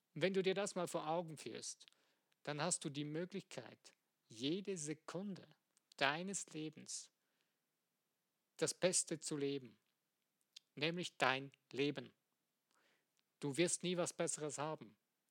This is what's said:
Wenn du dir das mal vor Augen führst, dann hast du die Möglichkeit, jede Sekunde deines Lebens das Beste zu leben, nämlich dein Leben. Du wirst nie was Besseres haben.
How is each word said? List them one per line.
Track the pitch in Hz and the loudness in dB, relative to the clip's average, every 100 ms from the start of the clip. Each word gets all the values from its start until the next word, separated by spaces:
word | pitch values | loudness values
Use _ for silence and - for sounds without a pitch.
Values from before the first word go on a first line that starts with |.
| _ | _
Wenn | 156 175 | 0 4
du | 190 | 4
dir | 185 | 4
das | 190 202 190 | 2 0 -2
mal | 170 | 0
vor | 170 151 | 0 0
Augen | 165 165 156 | 0 0 -8
führst, | - 117 - - - - _ _ _ _ | -8 -8 -8 -10 -16 -20 _ _ _ _
dann | - 147 | -6 0
hast | 165 - | 0 0
du | 165 | -2
die | 139 | -2
Möglichkeit, | 147 151 180 190 - - 110 - - _ _ _ _ | -2 -2 -4 -6 -8 -10 -12 -16 -20 _ _ _ _
jede | 113 135 185 196 190 | -4 0 0 -2 -4
Sekunde | 147 156 - 165 202 170 147 - _ _ _ - | -4 -6 -6 -6 -6 -8 -12 -20 _ _ _ 2
deines | 135 151 190 196 - | 4 4 -2 -4 -6
Lebens | 156 156 135 127 - - _ _ _ _ _ _ _ _ _ _ _ _ _ _ - | -6 -6 -8 -8 -8 -10 _ _ _ _ _ _ _ _ _ _ _ _ _ _ -2
das | 156 | 0
Beste | - 180 175 - 160 | 4 4 4 2 -2
zu | - 151 | -2 0
leben, | 139 139 123 110 _ _ _ _ _ _ _ - - - | 0 0 -6 -16 _ _ _ _ _ _ _ -20 -18 -2
nämlich | 151 175 170 - | 0 0 -4 4
dein | 131 131 139 - _ | 4 4 -2 -14 _
Leben. | 120 147 139 117 - _ _ _ _ _ _ _ _ _ _ _ _ | 0 2 0 -8 -16 _ _ _ _ _ _ _ _ _ _ _ _
Du | 147 135 | -2 4
wirst | 170 - | 4 4
nie | 175 175 | 0 0
was | 160 | 0
Besseres | - 170 - 151 135 | 0 -2 -2 -4 -2
haben. | 151 156 110 - _ _ _ | -4 -4 -10 -18 _ _ _